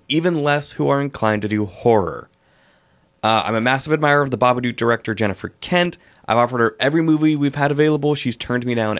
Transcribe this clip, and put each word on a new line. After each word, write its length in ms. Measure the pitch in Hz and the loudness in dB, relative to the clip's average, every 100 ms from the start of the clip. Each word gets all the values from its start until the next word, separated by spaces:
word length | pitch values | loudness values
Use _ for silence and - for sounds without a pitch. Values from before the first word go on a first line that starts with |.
| - | -4
even 320 | 151 175 165 | -2 0 0
less 280 | 143 147 143 | 0 -2 -4
who 180 | - 143 | -2 0
are 120 | 139 | 0
inclined 420 | 139 - 110 107 | -2 -2 -2 0
to 40 | 104 | -2
do 200 | 107 101 | -2 -4
horror. 600 | - 120 110 85 62 - _ _ _ _ _ _ _ _ - | -2 2 2 2 -8 -16 _ _ _ _ _ _ _ _ -4
Uh, 200 | 110 110 92 | 0 0 0
I'm 100 | 113 | -2
a 60 | |
massive 320 | 120 135 151 | 0 -2 -2
admirer 300 | 156 151 147 | 0 2 2
of 80 | 139 | 0
the 60 | 120 | 0
Babadook 360 | 123 123 123 117 | 0 0 -2 -2
director 360 | 117 117 - | 0 0 -2
Jennifer 360 | 101 107 92 - - | -2 -2 -2 -10 -12
Kent. 380 | - 180 175 - _ _ - | -2 0 0 -4 _ _ -2
I've 100 | 113 | 2
offered 220 | 120 123 | 2 2
her 140 | 113 - | 0 0
every 240 | 135 160 | 0 2
movie 320 | 160 156 156 151 | 2 2 2 2
we've 180 | 143 | -2
had 160 | 147 143 | 0 -2
available. 440 | 143 156 151 147 143 | 2 2 2 0 -2
She's 200 | 123 110 | -4 -6
turned 280 | - 123 123 | -4 -4 -2
me 80 | |
down 240 | 117 110 | -2 -2